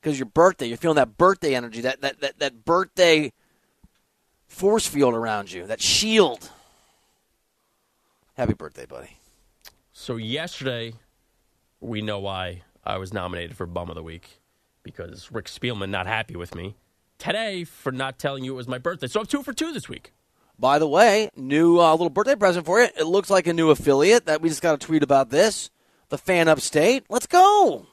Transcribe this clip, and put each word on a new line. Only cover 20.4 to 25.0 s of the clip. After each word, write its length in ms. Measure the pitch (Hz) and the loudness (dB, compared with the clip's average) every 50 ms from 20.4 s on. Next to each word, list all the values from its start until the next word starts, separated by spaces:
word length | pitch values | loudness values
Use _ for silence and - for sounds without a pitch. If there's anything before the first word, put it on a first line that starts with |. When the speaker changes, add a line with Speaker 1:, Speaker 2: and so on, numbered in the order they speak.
| _ _ _ _ | _ _ _ _
Speaker 1:
By 220 | 113 131 139 151 | 0 2 2 2
the 80 | 160 151 | 2 2
way, 420 | 139 170 220 233 196 214 220 - _ | 4 6 6 6 6 2 0 -4 _
new, 440 | - 135 131 139 151 165 170 170 170 | -12 -6 -2 0 4 4 6 6 6
uh, 120 | 175 160 | 6 6
little 180 | 156 160 175 170 | 4 2 0 -2
birthday 240 | 135 190 208 240 277 | -2 -2 0 0 0
present 320 | 220 202 190 175 175 165 | 2 2 2 2 0 -2
for 160 | 147 180 220 | 0 2 2
you. 60 | 247 202 - - | 2 2 2 -4
It 80 | 156 | -2
looks 240 | 160 175 202 196 - | 0 0 -2 0 2
like 160 | 196 190 165 | 0 2 2
a 80 | 170 170 | 0 0
new 160 | 165 160 160 | 2 4 4
affiliate 560 | 147 - - 147 139 135 147 185 220 240 - | 4 4 4 2 4 4 6 6 4 4 4
that 160 | 160 151 156 | 0 -2 0
we 80 | 160 165 | 0 -2
just 140 | 156 - - | -2 0 0
got 100 | 170 156 | 0 0
a 60 | 139 | 0
tweet 240 | - - 160 156 | -2 -2 0 0